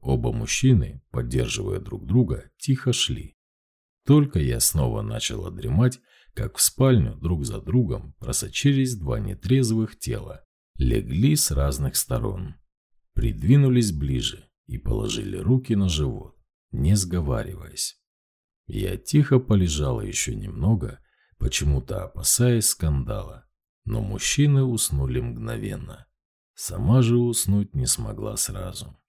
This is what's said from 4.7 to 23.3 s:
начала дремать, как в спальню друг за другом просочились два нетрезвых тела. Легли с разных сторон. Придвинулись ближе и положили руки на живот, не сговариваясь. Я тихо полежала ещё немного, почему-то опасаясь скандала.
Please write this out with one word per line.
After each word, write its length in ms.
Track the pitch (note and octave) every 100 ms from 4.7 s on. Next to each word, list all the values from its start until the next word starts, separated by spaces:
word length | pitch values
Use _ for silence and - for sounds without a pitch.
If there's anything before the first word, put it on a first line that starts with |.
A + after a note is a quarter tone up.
| D#3 B2+ A2+
начала 480 | G#1+ A2+ - A2 F2+
дремать, 500 | F2+ - G#2+ B2+ B2+ _ _ _
как 220 | - G#2+ -
в 60 |
спальню 540 | - - C3 A#2+ B1 -
друг 280 | E2+ E2+
за 160 | C2 -
другом 540 | - A2+ G#2+ - D#2 -
просочились 760 | - B2 - - C#3 C#3 C3 A2+
два 220 | F2 A2+
нетрезвых 800 | G2+ F#2 - C3 A#2+ A2+ A2 -
тела. 460 | - A2 - - _ _ _ -
Легли 580 | C2 A1+ A1 C#2+ C3
с 160 | D3+ -
разных 460 | C#2 C#2 C3 C#3 -
сторон. 580 | - A#1 A1 F#2 - - _ _ _ _ _
Придвинулись 760 | - A2+ G#1 D#2+ C#3 C#3 B2 A2
ближе 580 | D#2 C#2+ C2 A#1 - _ _ -
и 120 | A#2
положили 580 | - A2 G#2+ G#2+ G2+ F#2+
руки 380 | F#2+ B2+ B2+
на 140 | G#2+ F#2+
живот, 480 | D#2 C#2+ G#2 - _ _ _ _
не 240 | - D2
сговариваясь. 1040 | G#2 F#2 F2 D2 - - F2 E2 - - - _ _ _ _ _ _ -
Я 300 | G2+ F#2+ F#2
тихо 440 | - D3 D3 C3
полежала 600 | C3 G#2 F2+ D2+ C#2+ A#2
ещё 320 | G2+ - -
немного, 680 | G#2+ G2 G2 D3+ A2 A2 - _ _ _ _
почему-то 680 | - - C#2+ C#2 - G2
опасаясь 640 | F2+ - - - B2 A#2 G#2
скандала. 800 | - - C#2+ A#2 G#2 F#2+